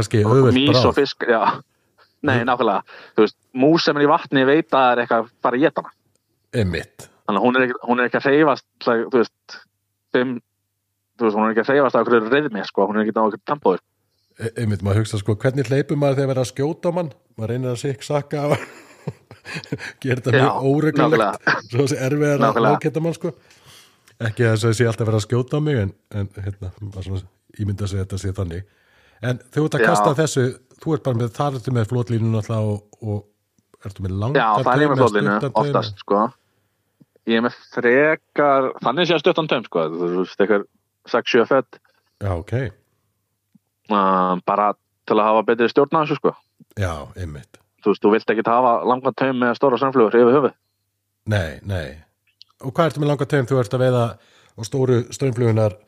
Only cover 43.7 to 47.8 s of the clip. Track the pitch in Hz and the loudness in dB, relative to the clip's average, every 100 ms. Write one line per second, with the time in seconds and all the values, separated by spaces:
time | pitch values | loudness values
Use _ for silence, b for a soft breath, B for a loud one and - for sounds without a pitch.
43.7 | _ - 101 95 92 92 90 - 101 104 | _ -2 0 2 2 0 -2 -2 0 0
44.7 | - _ _ - 110 107 110 107 117 113 | -2 _ _ -2 0 2 2 2 0 2
45.7 | - 143 165 147 147 82 - _ _ - | 2 2 0 -2 -2 -4 -6 _ _ -16
46.7 | - 92 78 71 90 76 73 - _ _ | -8 -6 -6 -12 -12 -12 -14 -20 _ _
47.7 | _ | _